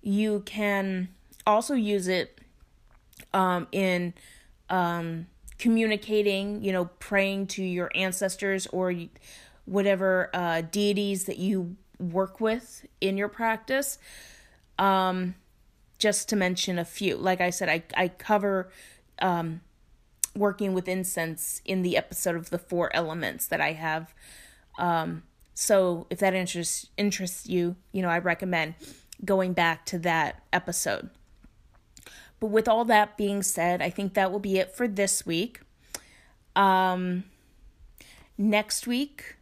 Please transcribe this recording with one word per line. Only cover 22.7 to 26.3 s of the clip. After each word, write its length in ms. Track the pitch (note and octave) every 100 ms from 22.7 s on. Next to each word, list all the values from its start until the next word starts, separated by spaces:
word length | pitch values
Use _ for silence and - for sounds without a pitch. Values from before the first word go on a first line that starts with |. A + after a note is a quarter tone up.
| F3 E3+ -
elements 500 | E3 E3 C3+ - -
that 160 | E3
I 120 | D3
have. 420 | D#3+ D#3+ D#3 E3 - - - - - _ -
Um, 420 | F3 E3+ D#3+ E3 - _ _
so 540 | - - G3+ F#3 E3+ -
if 80 | F3
that 140 | G3